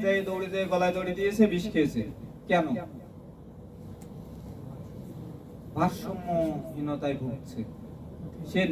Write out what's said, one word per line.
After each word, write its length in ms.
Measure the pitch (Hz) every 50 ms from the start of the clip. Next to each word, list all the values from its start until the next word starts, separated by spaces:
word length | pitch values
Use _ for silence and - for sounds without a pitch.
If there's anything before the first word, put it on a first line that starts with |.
| 196
যেয়ে 180 | 196 196 196 185 185
দৌড়ে 200 | 190 185 190 185 185
যেয়ে 140 | 196 190 175 180
গলায় 220 | 175 180 180 175
দড়ি 160 | 180 185 180 180 185
দিয়েছে, 240 | 196 202 214 214 220 202 180
বিষ 120 | 180 175 214 -
খেয়েছে। 300 | 160 147 123 - 120 107 104 - - - - - - - -
কেন? 160 | 143 156 - 147 233 - 175 - - - - - - - - - - - - - - - - - - - - - - - - - - - - - - - - - - - - - - - - - - - - - - - - - - - - - - - - - -
ভারসাম্যহীনতায় 1400 | 156 165 185 - - - 196 196 190 - 175 170 165 160 156 147 147 143 - - 147 147 147 147 135 143 143 139 127
ভুগছে। 400 | 127 123 113 - - - - - 110 - - - - - - - - - - - - 160 - - - -
সে 100 | - 180 185 170